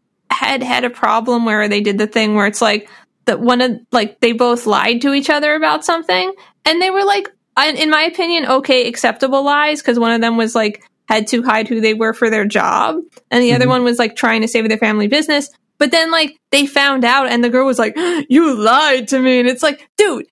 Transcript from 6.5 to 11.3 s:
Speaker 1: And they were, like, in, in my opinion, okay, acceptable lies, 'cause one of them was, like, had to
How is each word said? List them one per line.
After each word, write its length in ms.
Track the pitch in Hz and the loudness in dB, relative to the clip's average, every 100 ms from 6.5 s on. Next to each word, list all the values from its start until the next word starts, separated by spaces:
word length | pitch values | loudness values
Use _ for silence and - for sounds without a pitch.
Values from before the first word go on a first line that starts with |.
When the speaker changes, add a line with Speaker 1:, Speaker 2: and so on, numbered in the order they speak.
| _ | _
Speaker 1:
And 160 | 302 330 | -2 0
they 100 | 370 | 0
were, 140 | 381 | 0
like, 240 | 403 403 392 - _ - | 0 0 -4 -12 _ -2
in, 140 | 302 302 | -2 0
in 140 | 311 | 0
my 120 | 302 | 0
opinion, 440 | 320 339 339 339 277 | 0 -2 -2 -2 0
okay, 420 | 262 269 254 240 | 0 2 0 0
acceptable 560 | 240 247 247 269 269 | -2 -2 0 -2 0
lies, 380 | 277 285 302 302 | 0 0 0 -2
'cause 160 | - 240 | -2 0
one 120 | 226 | 0
of 80 | 233 | 0
them 140 | 226 226 | 0 0
was, 160 | 226 | 0
like, 280 | 233 214 208 _ _ - | 0 -2 -4 _ _ -2
had 200 | 214 | -2
to 140 | 214 | 0